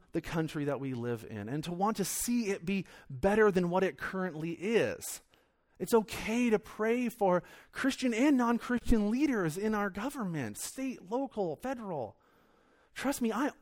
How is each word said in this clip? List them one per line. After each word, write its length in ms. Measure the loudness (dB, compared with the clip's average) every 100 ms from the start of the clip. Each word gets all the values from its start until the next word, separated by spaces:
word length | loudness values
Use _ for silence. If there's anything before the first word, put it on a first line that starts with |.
| _
the 80 | -6
country 420 | -4 -2 -2 -2
that 160 | -2 -2
we 140 | -4
live 320 | -4 -4 -4 -6
in 200 | -8 -6
and 160 | -6 -4
to 80 |
want 240 | -2 0 0
to 80 | -2
see 440 | -4 -2 -2 -2
it 160 | -4 -2
be 200 | -4 -4 -12 -16
better 420 | -2 2 6 6
than 180 | 4 2
what 140 | 2
it 140 | 0 -2
currently 560 | -6 -4 -4 -4 -6
is. 680 | -4 0 2 2 0 -8 -12 -16 _ _ _ _ -12
It's 140 | 2
okay 560 | 2 2 -4 -2 0 4
to 80 | 2
pray 520 | 0 -4 0 0 -2
for 340 | 0 2 4 0 -10 -16
Christian 400 | -2 0 2 0
and 240 | 4 6 6
non-Christian 720 | 4 2 0 0 4 4 4
leaders 460 | 2 2 2 0 0
in 180 | 0 0
our 140 | -2
government, 680 | -4 -6 -4 -4 -4 -4 -6
state, 520 | -10 -6 -6 -8 -6
local, 460 | -4 -4 -4 -4 -4
federal. 580 | -6 -8 -6 -6 -6 -10 _ _ _ _ _ _ _
Trust 280 | -6 -4 -2
me, 100 | -2
I 200 | 0 -2 -4